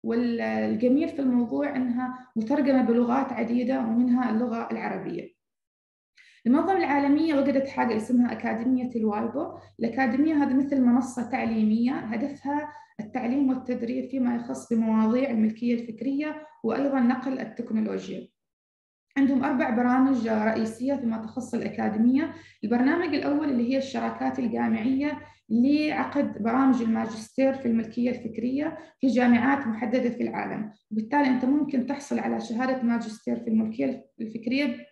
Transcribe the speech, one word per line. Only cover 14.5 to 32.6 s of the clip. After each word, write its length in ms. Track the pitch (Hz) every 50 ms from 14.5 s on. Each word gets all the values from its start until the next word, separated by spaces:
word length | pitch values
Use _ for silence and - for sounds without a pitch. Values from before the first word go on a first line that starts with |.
| 262 - - -
بمواضيع 580 | 233 226 226 220 220 220 220 220 233 254 269 277
الملكية 440 | 233 220 214 220 214 - 240 240 240
الفكرية 680 | 226 - - 220 - 226 269 277 277 302 302 302 302 - - - _ -
وأيضًا 360 | 226 233 254 277 277 269 269
نقل 380 | 240 233 262 254 - 277 262 -
التكنولوجيا. 920 | - - - - 233 - - 110 107 101 95 95 90 95 92 - - - _ _ _ _ _ _ _ _ _ _ _ _ _ _ _ _ _ 277
عندهم 260 | 269 262 277 247 262
أربع 260 | 302 285 247 311 254
برامج 580 | 226 233 247 247 247 262 262 269 269 233 220 226
رئيسية 680 | 220 214 214 220 220 220 220 220 - - 247 269 285
فيما 220 | 269 240 226 226
تخص 380 | 220 - - - 262 233 - -
الأكاديمية. 760 | 220 - - - - 220 214 196 214 226 247 262 285 320 - - - - - _ _ -
البرنامج 500 | 208 240 240 254 277 330 349 370 320 285
الأول 360 | 277 - 277 285 294 320 294
اللي 220 | 262 233 233 240
هي 60 | 269 269
الشراكات 600 | 262 - - 226 226 233 220 - 262 262 262 -
الجامعية 800 | 247 220 226 - 233 113 220 226 214 262 262 262 285 294 302 294 - - - _ _ -
لعقد 960 | 220 233 240 277 294 302 302 302 - - 277 - - 285 254 - - -
برامج 400 | 208 226 240 269 269 262 247 214
الماجستير 720 | 233 220 220 226 226 220 - - - - _ - 269 269 262
في 120 | 269 -
الملكية 440 | 240 226 226 220 - - 247 240 247
الفكرية 680 | 247 - - 220 - 220 220 247 269 285 302 330 - - - - _ _
في 60 | -
جامعات 600 | 269 220 254 247 240 240 233 233 269 277 - -
محددة 440 | 226 220 - 247 214 247 254 - 240
في 120 | - -
العالم، 480 | - 214 - 202 202 196 208 208 214 - - _ _ _
وبالتالي 360 | 214 220 220 - 285 285 285 254
أنت 160 | 254 - 247
ممكن 420 | 254 285 302 302 - - 247 -
تحصل 320 | - 277 - - - 240 226
على 220 | - 233 233 226
شهادة 420 | - - 226 226